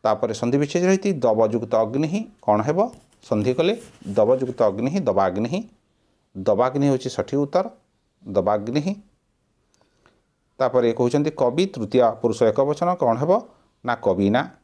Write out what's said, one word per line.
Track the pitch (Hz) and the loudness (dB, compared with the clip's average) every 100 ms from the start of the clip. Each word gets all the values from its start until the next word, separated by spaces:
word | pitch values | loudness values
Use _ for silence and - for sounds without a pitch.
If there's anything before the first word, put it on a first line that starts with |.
ତାପରେ | 110 107 113 | 0 0 -2
ସନ୍ଧି | 107 120 139 | -2 -2 0
ବିଚ୍ଛେଦ | 147 175 180 | 0 0 0
ରହିଛି | 190 196 160 | 0 0 0
ଦବ | 120 107 110 | 2 2 2
ଯୁକ୍ତ | 113 117 110 | 0 0 0
ଅଗ୍ନିଃ। | 110 131 156 202 226 _ | 0 -2 -2 -4 -8 _
କ'ଣ | - 104 | 0 0
ହେବ? | 113 165 240 - _ _ | 0 -2 -2 -6 _ _
ସନ୍ଧି | - 110 113 | -4 -2 0
କଲେ | 127 170 233 - - - | 0 0 -2 -10 -18 -4
ଦବ | 101 214 262 | 2 2 2
ଯୁକ୍ତ | 180 - | 0 0
ଅଗ୍ନିଃ, | 110 98 127 190 | 0 2 -2 -2
ଦବାଗ୍ନିଃ। | 143 98 95 92 113 185 - _ _ _ _ _ _ 95 | 0 2 0 0 -4 -4 -8 _ _ _ _ _ _ -6
ଦବାଗ୍ନି | 95 101 127 139 143 | -2 2 0 2 0
ହେଉଛି | 131 127 | 0 -2
ସଠିକ୍ | - - 139 | -6 -4 -4
ଉତ୍ତର, | 143 180 190 - _ _ _ _ | 0 -2 -4 -12 _ _ _ _
ଦବାଗ୍ନିଃ। | - 98 98 104 104 139 165 202 _ _ _ _ _ _ _ _ _ _ _ _ _ _ _ - | -4 -2 0 -2 -2 -4 -4 -8 _ _ _ _ _ _ _ _ _ _ _ _ _ _ _ -2
ତାପରେ | 131 123 120 | 2 4 2
କହୁଛନ୍ତି | 117 123 147 147 | 2 0 2 -2
କବି | 151 123 143 196 | 0 0 0 -4
ତୃତୀୟ | 156 104 127 117 113 | -4 0 4 2 2
ପୁରୁଷ | 117 107 | -2 2
ଏକବଚନ, | 113 107 139 147 175 180 | 2 4 0 0 -2 0
କ'ଣ | 127 117 | 0 0
ହେବ? | 151 208 - _ _ _ 127 | 2 0 -2 _ _ _ -6
ନା | 117 | -2
କବିନା। | - 92 101 120 175 - | 0 2 2 2 -2 -14